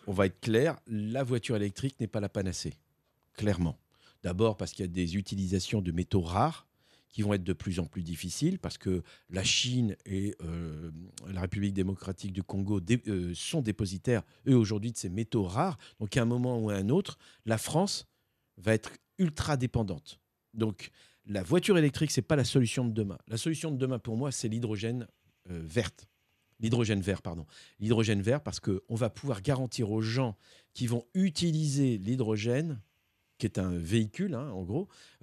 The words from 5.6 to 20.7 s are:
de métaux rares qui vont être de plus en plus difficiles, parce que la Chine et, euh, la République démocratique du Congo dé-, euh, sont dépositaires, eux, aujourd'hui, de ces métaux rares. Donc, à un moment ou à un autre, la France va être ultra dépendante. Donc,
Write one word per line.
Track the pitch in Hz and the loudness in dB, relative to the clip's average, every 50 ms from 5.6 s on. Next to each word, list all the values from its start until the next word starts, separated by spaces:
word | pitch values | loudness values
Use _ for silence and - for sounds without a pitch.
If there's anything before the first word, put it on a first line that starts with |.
| - - - 104 | 0 0 0 0
de | 90 87 | 0 0
métaux | 82 90 90 - - 95 | 0 -2 0 2 0 0
rares | 82 82 90 104 135 165 160 - - _ _ _ _ _ _ _ _ _ | 0 2 2 2 2 2 0 -4 -14 _ _ _ _ _ _ _ _ _
qui | - 110 | -4 -2
vont | 104 104 104 | 0 2 2
être | 95 87 | 2 0
de | 95 90 | -2 -2
plus | - - 101 85 92 | -2 -4 -2 -2 -2
en | 82 | -2
plus | 76 - 92 | -4 -6 -6
difficiles, | 82 82 85 - - 87 - - 143 180 190 | -6 -6 -6 -6 -6 -8 -2 0 0 0 0
parce | - - 82 - - | -2 -4 -8 -8 -6
que | - 98 92 85 - - - - _ - | -2 -2 -2 -2 -2 -6 -14 -20 _ -8
la | 90 95 92 | -4 -2 0
Chine | - - - - 123 127 127 120 104 - - - | 2 2 2 2 2 2 2 2 0 0 -4 -6
et, | 98 95 95 98 104 - - | -4 -4 -2 -2 -4 -4 -6
euh, | 82 82 85 85 85 80 76 78 85 80 78 82 92 95 - - - 92 | -6 -6 -6 -6 -6 -6 -8 -8 -10 -10 -12 -14 -16 -16 -18 -14 -10 -8
la | 95 90 | -4 -4
République | 95 87 - 101 101 101 98 | -4 -4 -2 -2 -2 0 0
démocratique | 98 90 98 95 - - 98 92 - - 98 90 | 0 0 0 -2 -4 -6 -8 -8 -8 -8 -6 -6
du | 98 | -6
Congo | 90 - 101 98 98 101 104 95 | -6 -4 -4 -2 0 0 0 0
dé-, | 85 95 120 117 - | 0 2 0 0 0
euh, | 107 101 90 87 87 85 | -2 -2 -2 -2 -4 -4
sont | - - - 165 160 | -6 -6 -4 -2 -2
dépositaires, | 117 113 98 - 107 90 95 92 - 127 120 101 - _ _ _ - | 0 -2 -2 -2 -2 -4 -4 -2 0 0 2 2 0 _ _ _ 2
eux, | 135 131 | 4 6
aujourd'hui, | 120 107 95 110 101 110 120 | 6 6 4 0 -2 -2 -4
de | 113 | -6
ces | - - 90 | -6 -6 -4
métaux | 90 110 117 - - 110 95 | -4 -4 -2 0 0 0 0
rares. | 87 95 131 175 190 147 - - - - - | 0 0 0 0 -2 -2 -6 -12 -18 -10 -8
Donc, | 107 - - | -8 -2 0
à | 135 117 | 2 2
un | |
moment | 117 123 123 123 127 123 | 2 2 2 0 0 0
ou | 113 110 104 | 0 0 0
à | 101 | 0
un | 98 95 107 | 0 2 2
autre, | 147 196 202 - - - - - - _ - | 2 2 0 -2 -8 -16 -18 -20 -20 _ -2
la | 110 113 113 | -2 0 0
France | - - - 165 196 196 - - - _ _ _ _ _ _ _ _ _ _ | 0 0 2 2 2 0 -2 -6 -8 _ _ _ _ _ _ _ _ _ _
va | 101 90 110 110 | -2 2 4 4
être | 110 - - - - _ _ _ - | 4 2 -4 -16 -18 _ _ _ 0
ultra | 185 156 147 - - 156 147 | 0 2 2 0 -2 0 0
dépendante. | 127 127 120 - 117 110 98 82 73 - - - - _ _ _ _ _ _ - | 2 2 2 2 0 0 0 -4 -6 -10 -14 -20 -20 _ _ _ _ _ _ -4
Donc, | 110 113 110 | -2 0 0